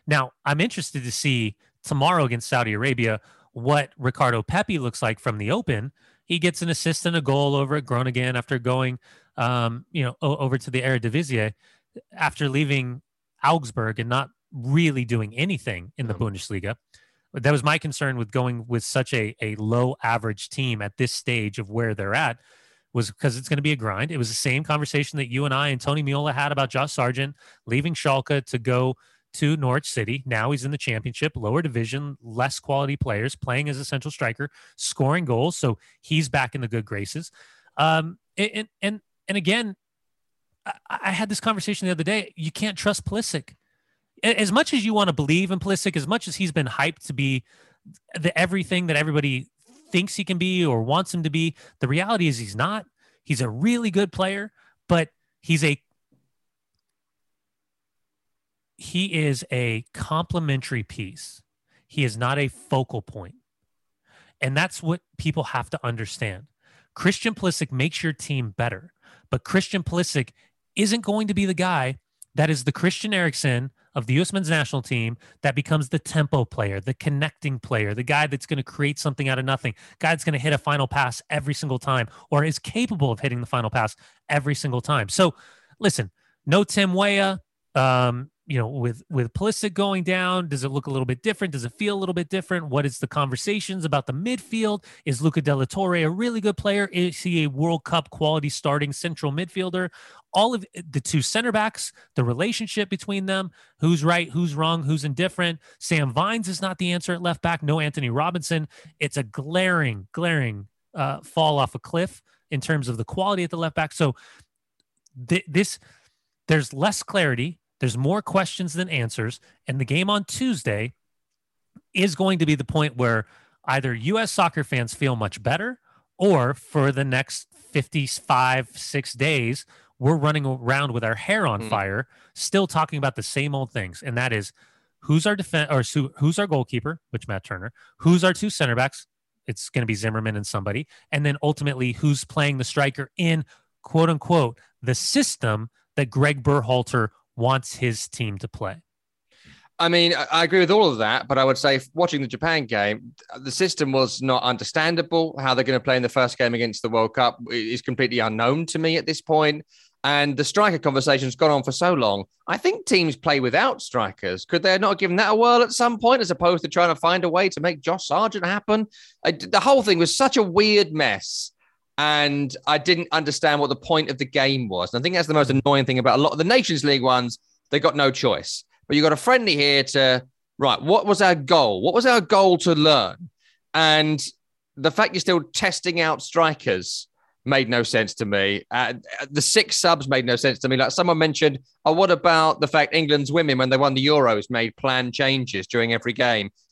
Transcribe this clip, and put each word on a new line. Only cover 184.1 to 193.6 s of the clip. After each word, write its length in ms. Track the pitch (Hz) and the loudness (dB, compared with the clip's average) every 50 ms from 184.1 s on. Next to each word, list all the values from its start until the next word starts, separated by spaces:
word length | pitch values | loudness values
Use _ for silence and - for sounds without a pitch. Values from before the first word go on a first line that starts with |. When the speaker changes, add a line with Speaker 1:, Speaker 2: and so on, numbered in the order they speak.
| 156 143 - - - _ _ _ _ _ _ _ _ | 0 -2 -4 -8 -12 _ _ _ _ _ _ _ _
Speaker 2:
the 140 | - 135 160 | -2 0 0
fact 240 | 156 - 214 - 175 | 4 4 2 2 2
you're 60 | 180 | 0
still 220 | - 196 185 170 147 | 0 2 2 2 0
testing 580 | - - - - 190 175 - - 180 170 170 | -2 -4 -2 -2 0 -2 -2 -4 -2 0 0
out 220 | 165 160 151 127 - | 2 2 0 -2 -4
strikers 840 | - - 165 165 160 151 - - 127 98 92 90 - - - - - _ _ _ _ _ _ _ | -2 0 2 2 2 2 0 -2 -2 -2 -2 -2 -6 -8 -10 -10 -14 _ _ _ _ _ _ _
made 240 | 127 139 135 131 110 | 0 2 2 2 2
no 140 | 123 120 117 | 0 0 0
sense 320 | - - 117 110 95 - | 2 2 0 0 0 -2
to 100 | - 117 | -4 -2
me. 400 | 101 101 98 98 98 101 101 - _ | 0 2 2 2 2 0 -2 -4 _
Uh, 240 | - 123 127 117 123 120 - - - - 143 135 | -2 -2 -2 -2 -4 -8 -12 -14 -12 -10 -10 -4
the 120 | 143 151 143 | -2 -2 0
six 340 | - - 220 214 - - | 2 2 2 2 2 0
subs 320 | - - 175 165 151 135 135 | 0 2 4 2 2 2 0
made 160 | 135 131 120 | 0 2 2
no 120 | 123 120 | 2 0
sense 240 | 117 - 135 123 - | 2 2 2 0 2
to 80 | - 131 | 0 0
me. 80 | 131 | 2
Like, 160 | 127 131 123 - | 2 2 2 2
someone 260 | - 180 180 170 156 | 2 2 2 4 4
mentioned, 400 | 160 156 143 - 160 151 139 131 - _ _ _ - | 2 2 2 4 2 2 2 0 -6 _ _ _ 0
"Oh, 80 | 156 160 | 2 4
what 180 | 170 196 185 | 4 6 4
about 500 | 175 147 - 175 165 160 160 156 - - | 4 4 4 4 6 6 6 4 4 2
the 80 | 151 139 | 0 2
fact 260 | - 156 147 - - | 2 2 2 4 2
England's 380 | 165 160 143 147 143 143 127 143 | 0 2 4 2 2 2 2 2
women, 260 | 170 165 147 135 | 2 2 4 2
when 100 | 127 | 2